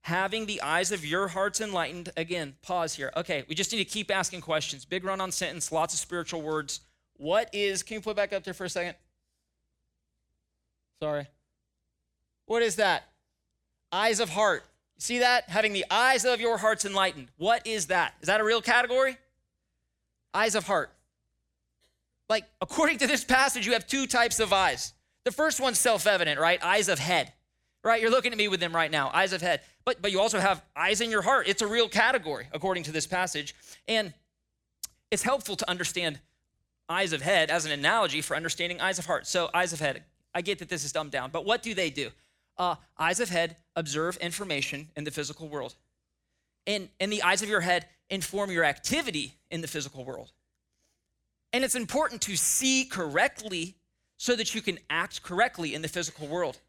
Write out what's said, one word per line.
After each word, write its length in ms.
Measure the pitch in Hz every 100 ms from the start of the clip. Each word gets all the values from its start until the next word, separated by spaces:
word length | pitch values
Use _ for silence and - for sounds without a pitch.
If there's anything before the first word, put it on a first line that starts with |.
having 440 | - 175 190 220 214
the 160 | 208
eyes 300 | 143 165 185
of 140 | 202 151
your 220 | 180 196
hearts 320 | 175 196 -
enlightened. 520 | 220 185 151 175 170 -
Again, 400 | 165 175 147 135
pause 340 | - 180 165 -
here. 160 | 175 -
Okay, 260 | 170 156 127
we 60 | 156
just 160 | 190
need 80 | 226
to 60 | 185
keep 240 | 214 202
asking 320 | 196 180 185
questions. 440 | 160 156 - 139 -
Big 180 | 185
run-on 280 | 185 190 190
sentence, 400 | - 175 160 -
lots 220 | 160 165
of 60 | -
spiritual 420 | - 175 160 170
words. 380 | 156 156 147 - _ _ _ _
What 320 | 147 190 226
is, 300 | 208 202 190
can 120 | - 220
you 60 |
put 140 | 214 208
back 180 | 202
up 100 | 196
there 100 | 190
for 120 | 175 180
a 40 |
second? 260 | 185 175 - _ _ _ _ _ _ _ _ _ _ _ _ _ _ _ _ _ _ _ _
Sorry. 260 | 151 147 143 _ _ _ _ _ _ _ _ _ _ _ _
What 160 | 226
is 160 | 233 180
that? 260 | 202 165 - _ _ _ _ _ _ _ _
Eyes 280 | 180 220 214
of 100 | 220
heart. 340 | 180 214 160 - _ _ _
You 60 |
see 180 | - 240
that? 300 | 247 247 -
Having 240 | 180 220
the 120 | 196 175
eyes 340 | 196 254 262 254
of 140 | 240
your 180 | 233 226
hearts 280 | 214 220 202
enlightened. 420 | 196 190 156 127 _
What 300 | 180 233 226
is 200 | 220 156
that? 260 | 180 156 -
Is 60 | 156
that 120 | 208
a 40 |
real 180 | 214 226
category? 560 | 226 240 247 247 262 254 _ _ _ _ _ _ _ _ _ _ _
Eyes 220 | - 226 208
of 120 | 180
heart. 240 | 190 131 _ _ _ _ _ _ _ _ _ _ _ _ _ _
Like, 160 | 220 214 _
according 380 | - - 311 277
to 100 | 269
this 160 | 285
passage, 420 | - 254 269 247 202
you 80 |
have 140 | 226 -
two 200 | 269 262
types 320 | 247 233 226
of 120 | 214
eyes. 420 | 196 180 123 - _ _ _
The 80 | -
first 300 | - 311 269
one's 180 | 262 220
self-evident, 600 | 247 208 214 196 165 143
right? 240 | 165 175
Eyes 260 | 175 202 190
of 100 | 160
head, 320 | 147 175 - _ _ _ _ _
right? 180 | 220 233
You're 100 | 220
looking 200 | 254 247
at 60 | 226
me 100 | 208
with 120 | 185
them 160 | 175 165
right 160 | 160
now, 180 | 156 135
eyes 180 | 165 190
of 100 | 185
head. 200 | 175 151 - _ -
But, 160 | 247
but 100 | 196
you 80 | 190
also 200 | 220 208
have 240 | 190 180 - -
eyes 260 | 175 202
in 80 | 233
your 100 | 220
heart. 260 | 185 262 190
It's 140 | 196
a 60 | 214
real 200 | 226 226
category, 600 | 202 220 254 160 135 127
according 320 | 151 190 180
to 80 | 151
this 160 | 156 151
passage. 480 | 180 180 151 143 - - - -
And 260 | 220 202 - _ _ _ _ _ _ - _ _
it's 140 | -
helpful 320 | - 269 - 202
to 140 | 220
understand 500 | 180 175 180 170 143 _ _ _ _ _ _ _
eyes 240 | 170 196
of 80 | 156
head 280 | 143 190 156
as 160 | 165 156
an 60 |
analogy 500 | 143 147 220 185 143
for 140 | 151 147
understanding 460 | 165 - 170 175
eyes 180 | 180 180
of 60 | 170
heart. 220 | 156 -
So 220 | 185 170
eyes 200 | 170 180
of 60 | 165
head, 240 | 151 131 - _ _
I 80 | 175
get 180 | 175 196
that 100 | 170
this 140 | 170
is 80 | 139
dumbed 200 | 160 151
down, 180 | 135 131
but 140 | 160 190
what 180 | 233
do 100 | 220
they 160 | 190 170
do? 200 | 139 131 - _ _ _ -
Uh, 180 | 180 160 _ -
eyes 220 | 160 180
of 100 | 226
head 260 | 175 165 165 _ -
observe 420 | 160 147 165 180
information 720 | 170 170 196 143 139 143 156 151
in 80 |
the 80 | 147
physical 360 | 147 143 147 160
world. 280 | 147 123 - _ _ _ _ _ _ _ _ -
And, 220 | 208 185 _
and 120 | 190
the 120 | 208
eyes 180 | 175 190
of 80 | 208
your 120 | 208
head 240 | 175 180 170 _ _
inform 420 | 196 - 196 202
your 120 | 175
activity 680 | 156 143 - 294 277 156 123 - _
in 120 | 165
the 60 | 160
physical 380 | 156 139 135 127
world. 260 | 127 117 _ _ _ _ _ _ _ _ _ _ _ _
And 100 | 247
it's 120 | 262 254
important 460 | 226 269 311 233
to 120 | - 185
see 500 | - - 262 262 262
correctly 880 | 226 160 143 254 - 214 185 170 - _ _ _ _
so 180 | - 240
that 180 | 220
you 80 | 220
can 180 | 208 175 _
act 340 | 160 185 -
correctly 500 | - 180 247 - 160
in 80 | 143
the 60 | 156
physical 400 | 175 165 - 147
world. 320 | 170 165 -